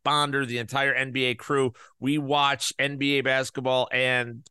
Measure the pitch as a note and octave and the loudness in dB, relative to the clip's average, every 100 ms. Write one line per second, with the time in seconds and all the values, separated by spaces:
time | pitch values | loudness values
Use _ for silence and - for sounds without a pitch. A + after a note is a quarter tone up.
0 | C#3 D3 C#3+ C#3 B2+ A#2+ A2+ C3+ C#3 B2+ | 0 2 2 0 -2 -4 -4 0 0 0
1 | C3+ B2+ B2+ A#2 - C#3+ C3 - - _ | -2 0 -2 -2 -2 0 0 -2 -14 _
2 | B2+ D3+ C#3 D3 C#3 C#3 - - C#3 C#3+ | -2 0 2 2 2 0 -4 -2 -2 0
3 | C#3 C#3 B2+ C3 C3 - B2+ B2+ B2 B2+ | 0 2 2 0 -2 -4 0 0 2 0
4 | B2+ B2 A#2+ A#2 - | 2 0 -2 -8 -12